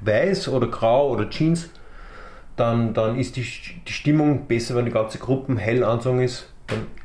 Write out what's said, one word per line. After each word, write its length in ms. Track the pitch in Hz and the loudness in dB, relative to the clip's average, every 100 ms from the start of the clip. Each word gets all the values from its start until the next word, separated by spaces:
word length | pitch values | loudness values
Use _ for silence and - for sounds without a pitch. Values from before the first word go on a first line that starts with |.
weiß 480 | 98 107 175 185 - | 2 2 4 0 0
oder 180 | 131 120 | 0 0
grau 420 | - 113 127 143 | 2 4 4 4
oder 180 | 117 104 | 2 -2
Jeans“, 380 | - 156 170 170 - - - - - - - - - | 2 2 2 -2 -16 -18 -16 -16 -16 -16 -16 -12 0
dann, 380 | 117 117 113 | 2 2 2
dann 240 | 110 110 127 | 0 0 0
ist 180 | 123 - | -4 -4
die, 60 | 117 - - - - | -8 -10 -14 -14 -10
die 60 | |
Stimmung 540 | - 147 151 147 139 - | -4 2 4 4 2 2
besser, 300 | 117 117 123 | -2 0 0
wenn 80 | |
die 60 | 117 | 0
ganze 260 | 110 110 - | 0 -2 -4
Gruppe 380 | - 131 - 117 | -2 -2 0 -2
hell 240 | 101 127 | 2 2
anzogen 360 | 110 117 127 127 | 2 2 2 2
ist. 280 | 127 - - - - | 2 -2 -12 -18 -6
Dann 180 | 107 104 - | -6 -6 -12